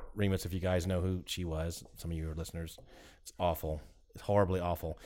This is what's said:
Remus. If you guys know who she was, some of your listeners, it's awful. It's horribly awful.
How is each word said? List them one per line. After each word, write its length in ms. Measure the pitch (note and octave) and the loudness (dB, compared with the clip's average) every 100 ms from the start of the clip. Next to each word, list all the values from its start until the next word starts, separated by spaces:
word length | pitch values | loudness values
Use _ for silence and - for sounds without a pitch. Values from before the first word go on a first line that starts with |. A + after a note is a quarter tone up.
| - | -2
Remus. 320 | G#2+ G2+ F#2+ E2+ | 0 2 2 0
If 80 | |
you 60 | F2+ | 0
guys 260 | F2+ F#2 F2 | 2 2 2
know 160 | F#2 | 2
who 220 | F#2 F#2 - | 2 0 -2
she 180 | - | -4
was, 400 | F2 D#2+ E2+ E2 - - | -2 -2 -2 -4 -10 -10
some 120 | E2+ | -6
of 60 | E2 | -4
your 180 | D#2+ | -4
listeners, 440 | D#2 D#2+ E2+ D#2+ - - - - - | -4 -6 -6 -8 -10 -18 -20 -20 -20
it's 140 | - - | -14 0
awful. 440 | F2 D#2+ D#2+ D#2 - - - | 2 2 0 -4 -8 -20 -20
It's 80 | - | -6
horribly 380 | - G2+ F#2 F#2 | 4 6 6 4
awful. 380 | F2 E2+ E2 D#2 | 2 0 -4 0